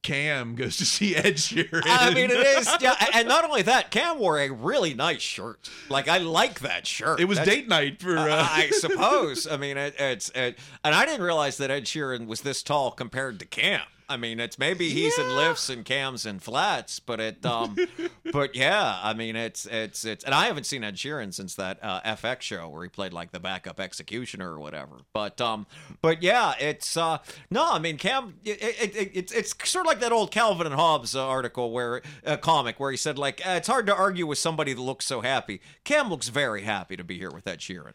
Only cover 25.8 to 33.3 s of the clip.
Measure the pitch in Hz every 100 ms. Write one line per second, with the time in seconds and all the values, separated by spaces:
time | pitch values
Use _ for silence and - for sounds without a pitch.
25.8 | - - 160 160 175 240 196 120 143 147
26.8 | - 165 165 156 - - - 220 330 208
27.8 | 165 147 180 269 240 - 214 208 220 208
28.8 | 226 214 196 185 185 226 - - - 370
29.8 | 330 254 240 233 202 214 226 180 165 139
30.8 | 165 151 117 131 131 131 123 - 120 117
31.8 | 120 123 151 147 - 147 160 156 120 110
32.8 | 135 127 160 135 143